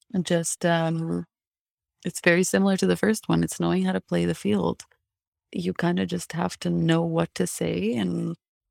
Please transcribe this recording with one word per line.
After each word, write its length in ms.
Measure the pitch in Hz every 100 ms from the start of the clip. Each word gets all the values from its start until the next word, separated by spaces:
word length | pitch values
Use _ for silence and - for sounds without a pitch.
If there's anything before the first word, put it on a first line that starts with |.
| _ 190
just, 420 | 165 170 165 - 175
um, 600 | 165 165 160 165 175 170 _ _ _ _ _ _ _ 180
it's 160 | -
very 220 | 175 170
similar 340 | 185 196 196 190
to 100 | 185
the 100 | 175
first 320 | 202 220 -
one. 140 | 165
It's 160 | 170 -
knowing 240 | 170 180 185
how 80 |
to 80 | 185
play 240 | - 175 170
the 100 | 165
field. 480 | 202 208 170 - - _ _ _ _ _ _
You 220 | 202 180
kinda 320 | 180 175 180 180
just 280 | 175 -
have 260 | 160 170 -
to 100 | 175
know 340 | 170 165 165
what 300 | 170 165 165 -
to 120 | 180
say 460 | - 165 165 202 240
and 400 | 185 170 170 170 _ _ _